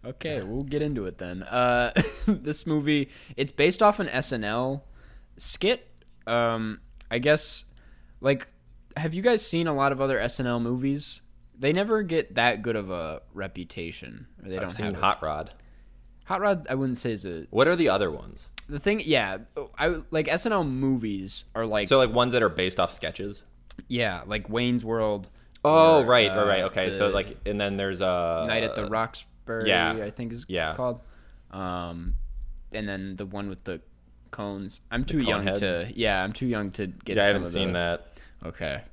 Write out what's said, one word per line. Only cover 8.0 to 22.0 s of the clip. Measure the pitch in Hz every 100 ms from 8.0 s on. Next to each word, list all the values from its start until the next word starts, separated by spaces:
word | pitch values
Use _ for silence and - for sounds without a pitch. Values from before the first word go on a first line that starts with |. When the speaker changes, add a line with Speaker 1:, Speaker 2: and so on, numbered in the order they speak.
| - -
Speaker 1:
like, | 131 139 - _ - - - -
have | 160
you | 170
guys | 226 226 -
seen | 165 165
a |
lot | 143 135
of | 135
other | 135 127
S | 120 -
N | 123
L | 120
movies? | 117 127 135 143 147 - - - - -
They | 135
never | 170 208 220
get | 190 165 - 107
that | 120 110
good | 117 110
of | 95
a | 90 80 78 -
reputation. | 95 95 87 90 - 82 - 60 55 - -
Or | 95
they | 92
Speaker 2:
I've |
Speaker 1:
don't | 92
Speaker 2:
seen | 101 104
Speaker 1:
have | 90
it. |
Speaker 2:
Hot | 95 -
Rod. | 78 76 - - - - - - - - -
Speaker 1:
Hot | 190
Rod, | 208 185 147
I | 135
wouldn't | 135 123
say | 123
is | 107 95
a | 82 78
Speaker 2:
What | 101 139
are | 175
the | 147
other | 95 95
ones? | 73 - - - - -
Speaker 1:
The | 143
thing, | 196 214 160
yeah, | 139 101 98 117 - 135 -
I, | 156 165 -
like, | 156 156
S | 170 233
N |
L | 208 156
movies | 131 135 131 113 98 95 - - 113
are | 113
like | 107 98
Speaker 2:
So, |
like, | 135